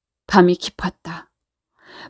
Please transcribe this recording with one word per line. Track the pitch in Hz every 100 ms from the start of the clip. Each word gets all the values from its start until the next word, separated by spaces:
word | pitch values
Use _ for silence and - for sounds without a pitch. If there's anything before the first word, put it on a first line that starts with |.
| _ _ -
밤이 | 202 180 180
깊었다. | - - 180 - - 170 - _ _ _ _ _ _ -